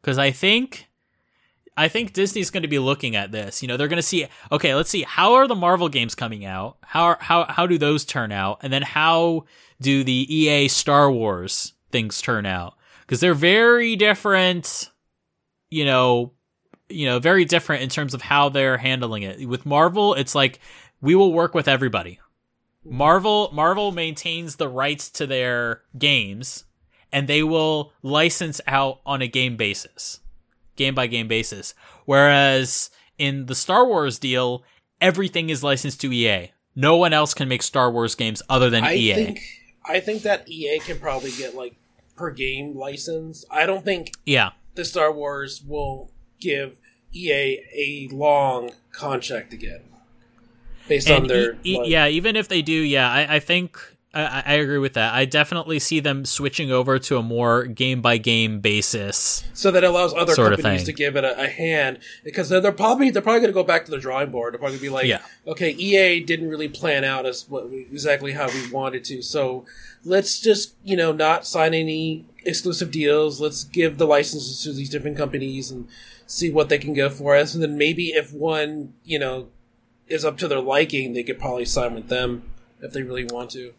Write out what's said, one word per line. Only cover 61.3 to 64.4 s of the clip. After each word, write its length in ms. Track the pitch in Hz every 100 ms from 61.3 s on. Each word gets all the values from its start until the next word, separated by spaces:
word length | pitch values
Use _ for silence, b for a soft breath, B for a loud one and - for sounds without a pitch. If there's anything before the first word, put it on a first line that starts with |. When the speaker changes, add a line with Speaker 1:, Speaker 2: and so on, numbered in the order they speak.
| 127
Speaker 2:
a 40 | 135
hand, 500 | - 165 156 135 127 B B
because 240 | 156 165 151
they're, 120 | 185
they're 120 | 202
probably, 380 | 190 220 247 269
they're 120 | 202
probably 180 | 220 233
gonna 100 | 233
go 120 | 185
back 200 | 175 170 -
to 40 |
the 80 | 143
drawing 320 | 131 131 143
board. 220 | 120